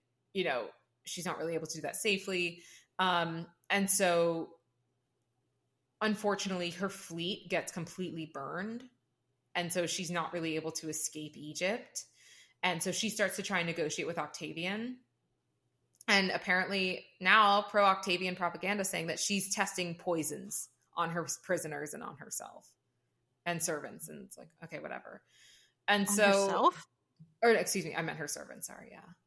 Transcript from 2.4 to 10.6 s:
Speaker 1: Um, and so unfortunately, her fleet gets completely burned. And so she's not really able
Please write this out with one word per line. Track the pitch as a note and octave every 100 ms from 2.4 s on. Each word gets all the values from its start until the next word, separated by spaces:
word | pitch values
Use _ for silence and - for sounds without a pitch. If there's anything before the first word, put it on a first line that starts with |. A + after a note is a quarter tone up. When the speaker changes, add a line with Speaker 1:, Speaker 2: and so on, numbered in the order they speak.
| F3 E3+ - - _ -
Speaker 1:
Um, | F#3 F3 E3 E3 E3+ _ -
and | G3 F#3+
so | - F#3 E3+ E3+ E3 - - _ _ _ _ _ _ _ _ _ _ _ _ _ -
unfortunately, | G#3+ G#3 G#3 G3 G3 F#3 F3
her | F3 G3
fleet | - - E3 E3+ - F3
gets | F3 -
completely | F3+ E3 - F3+ D#3+ D#3
burned. | C#3 C#3 E3 G#3 A#3+ B3+ _ _ _ _ _ _ F3
And | F3
so | F3+ E3
she's | - E3
not | E3+ D#3+
really | F3 D#3+
able | D#3